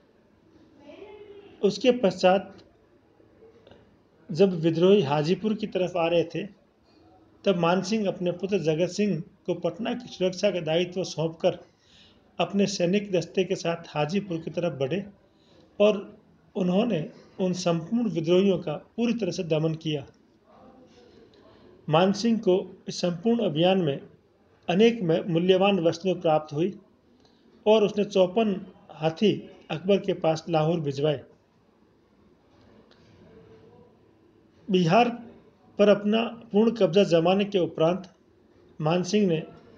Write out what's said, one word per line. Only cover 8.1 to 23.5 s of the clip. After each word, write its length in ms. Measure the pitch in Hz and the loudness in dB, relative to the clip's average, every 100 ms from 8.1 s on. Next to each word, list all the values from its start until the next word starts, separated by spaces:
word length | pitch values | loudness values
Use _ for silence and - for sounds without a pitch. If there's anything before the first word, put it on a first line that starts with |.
| 175 175 | -4 -4
पुत्र 260 | 170 190 196 | -4 -4 -2
जगत 300 | 156 160 175 | 0 0 -2
सिंह 320 | - 208 160 - _ - | -2 -2 -2 -8 _ -6
को 80 | 175 | -4
पटना 380 | 170 165 233 | -4 -6 -6
की 140 | 247 - | -8 -10
सुरक्षा 420 | - 185 185 208 | -4 -4 0 -2
का 100 | 180 | -2
दायित्व 420 | 156 160 180 190 | -2 -2 -2 -6
सौंपकर 540 | 160 - 165 165 185 - - _ _ _ _ _ _ - | -8 -4 -6 -2 -2 -2 -10 _ _ _ _ _ _ -6
अपने 280 | 170 196 196 | -2 0 0
सैनिक 420 | - 175 202 202 | 0 0 0 0
दस्ते 320 | 180 156 - | -4 -2 -2
के 100 | 185 185 | -2 -2
साथ 320 | 165 170 - | -4 -6 -6
हाजीपुर 500 | 151 147 196 185 165 | -4 -2 -2 -4 -8
की 120 | 165 | -8
तरफ 280 | 160 170 139 | -6 -4 -2
बढ़े 240 | 135 175 202 - _ _ _ _ _ - | -4 -4 -8 -16 _ _ _ _ _ 2
और 180 | 208 196 190 - _ _ _ | 2 2 -4 -18 _ _ _
उन्होंने 540 | 214 180 185 240 170 151 - - - | -4 0 0 0 -2 -6 -12 -16 -6
उन 120 | 185 | -4
संपूर्ण 560 | 175 175 170 160 233 226 | -2 0 -2 -2 -2 -2
विद्रोहियों 480 | 165 156 180 196 175 | -2 2 2 4 0
का 140 | 160 147 - - | -2 -8 -10 -4
पूरी 160 | 240 | -4
तरह 180 | - 180 | -2 -4
से 140 | 165 | -4
दमन 300 | 165 156 160 156 | -2 -2 -2 -4
किया। 280 | 160 147 - - _ _ _ - - - - - - - - _ - - - - - | -6 -6 -8 -20 _ _ _ -20 -20 -20 -20 -20 -20 -20 -20 _ -20 -20 -20 -18 0
मानसिंह 500 | 151 190 196 233 220 | 4 4 2 0 0
को 180 | 185 185 - - - | 2 0 0 -14 -14
इस 120 | - | -6
संपूर्ण 440 | 175 170 226 233 | -4 -2 -2 0
अभियान 340 | 202 | 0